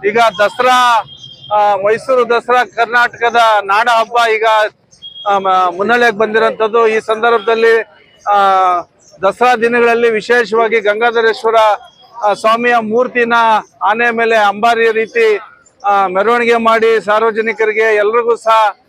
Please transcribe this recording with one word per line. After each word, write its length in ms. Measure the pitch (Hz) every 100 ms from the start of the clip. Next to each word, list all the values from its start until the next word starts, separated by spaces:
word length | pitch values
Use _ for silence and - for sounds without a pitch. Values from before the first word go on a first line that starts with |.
| 196
ಈಗ 100 | 214
ದಸರಾ, 840 | 226 196 208 - 247 254 247 233 - - - - -
ಆ, 240 | 208 208 202
ಮೈಸೂರು 520 | 202 220 220 262 233
ದಸರಾ 360 | 233 226 247
ಕರ್ನಾಟಕದ 720 | 240 - 226 240 240 233 233 233 226 214
ನಾಡ 240 | 196 202 240 226
ಹಬ್ಬ 160 | 226 240 233
ಈಗ, 100 | 220 220 220 214 _ _ _ - - 208
ಆ, 100 | 202
ಮ-, 380 | 190 185 180 175
ಮುನ್ನೆಲೆಗೆ 420 | 208 240 240 202
ಬಂದಿರೋಂಥದ್ದು. 680 | 220 214 226 196 220 226 226
ಈ 140 | 220
ಸಂದರ್ಭದಲ್ಲಿ, 800 | 214 220 233 233 208 226 226 226 214 - _ _ -
ಆ, 40 | 202 196 190 185 180 170 _ _ - 190
ದಸರಾ 280 | 196 247 247
ದಿನಗಳಲ್ಲಿ 540 | 233 240 240 233 233
ವಿಶೇಷವಾಗಿ 680 | 220 208 240 226 220 226 226
ಗಂಗಾಧರೇಶ್ವರ, 760 | 202 208 240 226 226 214 226 226 220 202 - _ - -
ಆ, 120 | 208
ಸ್ವಾಮಿಯ 400 | 196 220 226 240 240
ಮೂರ್ತಿನ 520 | 220 220 247 247 233 233 226 214 - _
ಆನೆ 280 | 180 214 240
ಮೇಲೆ 260 | 226 226 226
ಅಂಬಾರಿ 540 | 202 202 233 226 226
ರೀತಿ, 480 | 220 220 226 220 208 - - _ _
ಆ, 220 | 196 202 196
ಮೆರವಣಿಗೆ 500 | 185 202 240 233 233
ಮಾಡಿ 480 | 226 226 220 226
ಸಾರ್ವಜನಿಕರಿಗೆ 920 | 185 214 226 220 226 214 220 214 220 214
ಎಲ್ರಿಗೂ 400 | 208 233 233 226
ಸಹ 400 | 226 220 214 185